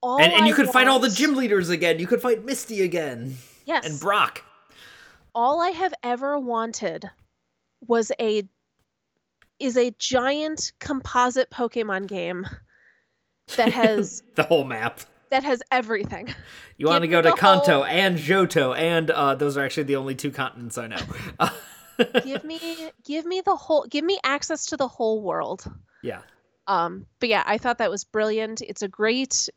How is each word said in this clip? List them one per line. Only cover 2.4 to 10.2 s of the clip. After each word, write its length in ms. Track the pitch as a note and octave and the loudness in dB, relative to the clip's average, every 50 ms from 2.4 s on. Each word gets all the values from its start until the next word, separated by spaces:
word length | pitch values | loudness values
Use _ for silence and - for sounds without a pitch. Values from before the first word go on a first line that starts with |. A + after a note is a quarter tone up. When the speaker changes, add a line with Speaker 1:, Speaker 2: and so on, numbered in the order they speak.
| G3 | -2
Speaker 2:
Misty 380 | B3 C#4 B3+ - - A3+ G3+ F#3+ | -6 -8 -8 -6 -8 -2 -2 -2
again. 540 | F3+ E3 F3 D#3+ C#3+ B2 A#2 A#2+ C3+ C3 B2+ B2 - - _ _ | 0 0 -2 -4 -4 -8 -8 -10 -12 -12 -14 -18 -20 -20 _ _
Speaker 1:
Yes. 200 | - E4 D#4 - D#3+ | -4 -4 -2 -2 -4
Speaker 2:
And 100 | D3+ C#3+ | -8 -6
Brock. 440 | D#3+ F#3+ G3+ G#3 D#3 - - - - - _ _ _ _ _ - - - - - - - _ _ _ _ _ | -2 0 2 2 2 2 0 -6 -20 -20 _ _ _ _ _ -20 -20 -20 -20 -20 -20 -20 _ _ _ _ _
Speaker 1:
All 280 | A#3 A#3 B3+ D4 E4+ | 0 2 2 2 2
I 80 | E4+ F4+ | 0 -2
have 220 | F#4 D#4+ F#4+ F#4 D#4 - - | -2 -2 -4 -4 -4 -4 -4
ever 340 | B3 B3 A#3+ C4+ C#4 D4 D4 | -4 -4 -4 -2 -4 -4 -2
wanted 720 | C4 A#3+ A#3 A3+ A3+ A#3 A3 - A3 F#3 D#3+ D#3+ - G3 - _ _ _ _ _ _ _ _ _ _ _ _ _ - A3 | -4 -2 -2 -2 -4 -4 -6 -6 -6 -6 -6 -6 -12 -14 -18 _ _ _ _ _ _ _ _ _ _ _ _ _ -4 0
was 240 | A#3 A#3 A3+ - B3 - | 0 0 0 -2 -2 -2
a, 240 | A#3+ A3 G#3+ G#3+ G3+ F#3+ _ _ _ _ _ _ _ _ _ _ _ _ _ _ _ _ _ _ _ _ _ _ | -2 0 0 0 -2 -4 _ _ _ _ _ _ _ _ _ _ _ _ _ _ _ _ _ _ _ _ _ _
is 160 | - C4+ A#3 B3+ | -4 -2 2 2
a 140 | A#3+ B3 A3 _ | 2 2 0 _
giant 720 | - - B3+ B3+ | -6 0 0 2